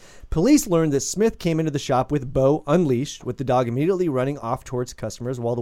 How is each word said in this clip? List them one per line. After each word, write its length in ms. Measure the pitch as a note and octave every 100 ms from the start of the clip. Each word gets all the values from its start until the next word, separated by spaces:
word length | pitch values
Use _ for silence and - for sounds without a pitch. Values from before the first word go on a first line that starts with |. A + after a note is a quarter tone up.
| - - -
Police 380 | D#3 G#3 D4 -
learned 240 | E3 D#3+
that 80 | C#3
Smith 400 | - F3+ A3+ -
came 180 | E3+ D#3+
into 140 | D#3
the 60 | C#3
shop 320 | - B2+ B2+
with 200 | D3 C3
Bo 300 | C#3 C3+ D#3 -
unleashed, 560 | E3 D#3+ B2 D3 -
with 120 | B2 A#2
the 60 |
dog 240 | B2+ B2+ A#2+
immediately 420 | A#2+ D#3+ F#3 F3+
running 300 | B2+ C3+ C#3+
off 240 | A2+ C3
towards 300 | - B2+ B2+
customers 480 | - A2+ - A#2+ B2+
while 160 | A#2
the 40 | B2